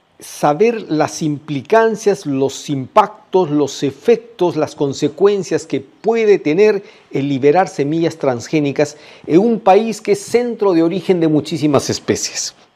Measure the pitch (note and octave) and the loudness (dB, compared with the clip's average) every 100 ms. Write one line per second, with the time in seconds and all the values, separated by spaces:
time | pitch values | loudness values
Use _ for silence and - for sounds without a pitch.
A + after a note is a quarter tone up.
0 | _ _ - - D3+ D3+ A3+ A3 F3+ D#3 | _ _ -20 -2 0 2 0 0 -4 -2
1 | C#3+ - D#3 C#3+ - C#3+ A#2 A3 A3+ A3 | -2 -4 -6 -6 -8 -8 0 2 2 0
2 | G#3 G3 D3 C3+ C3+ - - C#3 B2+ G#3+ | -2 -2 -2 -2 -2 -4 -8 -6 0 2
3 | G3+ - _ F#3 E3 D3 C#3 - C#3+ - | 0 -2 _ 0 0 0 -2 -2 -6 -2
4 | - A3+ - - F3+ D3+ C#3+ - C#3+ C3 | 0 0 0 -4 -2 -2 -4 -4 -4 -2
5 | D3 - G3+ G3+ F3 D#3 - C3+ - _ | -4 2 2 2 -2 -6 -4 -8 -8 _
6 | G#3 A3+ G#3+ F#3+ - E3 G#3+ G3+ - - | -4 0 4 2 2 4 4 2 -4 -20
7 | - - C#3 C3+ C#3+ E3 F#3+ - C#3+ E3 | -10 -6 -4 0 2 4 0 -2 -2 -2
8 | E3 D#3+ C#3 A#2+ - D#3 C#3+ C#3 D3 - | -2 -2 -2 -2 -2 -2 0 0 -2 -4
9 | - - - E3 A#3 A3 - G3 A3+ G#3 | -20 -14 0 2 2 2 4 4 4 -4
10 | - G3 - A#3 B3 A3 G3+ E3 E3 F#3 | -2 -2 0 -2 0 -2 0 2 2 0
11 | F3 F3+ E3 D3+ D3 D#3+ D3+ C3+ - G#2+ | 0 0 2 0 -2 -2 0 0 0 -4
12 | - G2+ - - - - _ | -4 -4 -4 -8 -10 -12 _